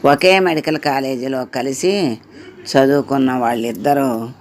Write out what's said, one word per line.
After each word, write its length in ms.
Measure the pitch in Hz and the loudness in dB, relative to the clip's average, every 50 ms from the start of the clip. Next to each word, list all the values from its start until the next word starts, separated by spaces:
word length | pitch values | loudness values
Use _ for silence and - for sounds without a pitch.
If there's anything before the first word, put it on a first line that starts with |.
| - 143 | 4 4
ఒకే 320 | 147 143 - 185 190 190 | 2 4 4 4 4 4
మెడికల్ 380 | 185 180 160 156 151 160 156 147 | 4 2 0 -2 -2 -2 -4 -2
కాలేజీలో 680 | - 151 139 135 135 131 135 123 123 131 135 127 127 | -2 -2 -2 -2 -2 -4 -4 -4 -4 -4 -4 -4 -6
కలిసి 760 | - - 127 123 139 135 131 - 185 190 202 185 135 113 107 - - - - - - - - | -6 -6 -6 -4 -4 -6 -2 -2 -2 0 0 0 -2 -4 -6 -12 -20 -20 -20 -20 -20 -20 -20
చదువుకున్న 720 | - - - 139 135 135 139 143 127 - 135 135 131 131 127 | -14 0 2 4 4 4 4 2 0 -2 -2 0 0 0 0
వాళ్ళిద్దరూ 960 | 127 123 117 120 117 113 117 113 85 104 151 143 143 139 131 120 113 113 117 135 - | 0 -2 -2 -2 -2 -4 -6 -6 -4 0 0 0 2 0 0 -2 -4 -6 -8 -12 -16